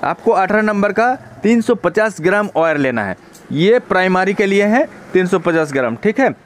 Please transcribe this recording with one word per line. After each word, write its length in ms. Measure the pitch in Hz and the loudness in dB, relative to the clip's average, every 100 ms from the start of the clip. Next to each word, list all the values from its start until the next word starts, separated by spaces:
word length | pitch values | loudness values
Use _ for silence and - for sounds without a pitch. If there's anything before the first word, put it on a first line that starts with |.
आपको 280 | 143 170 - | -6 -4 0
अठारह 300 | 196 190 208 | 0 2 0
नंबर 300 | 214 208 202 | 0 0 -2
का 240 | 196 233 262 - - | 0 0 -2 -8 -4
तीन 180 | 202 233 | 0 0
सौ 140 | 226 233 | 2 0
पचास 460 | 180 175 220 - | 0 0 -2 -2
ग्राम 280 | 160 202 208 - | -2 0 -2 0
वायर 200 | 165 151 | 0 2
लेना 280 | 135 120 101 | 0 -2 -4
है। 120 | 92 - - - | -8 -14 -20 -8
ये 280 | 135 180 240 | 0 2 2
प्राइमरी 540 | - 185 185 185 185 | 2 0 2 0 0
के 120 | 202 202 | 0 0
लिए 200 | 196 202 | 2 2
है, 220 | 226 311 - - | 0 0 -6 -4
तीन 140 | 185 185 | -2 0
सौ 120 | 185 | 0
पचास 340 | 170 165 151 | 0 0 0
ग्राम, 220 | 135 123 117 | -2 -2 -2
ठीक 240 | 202 214 | -2 0
है। 140 | 262 127 | 0 -2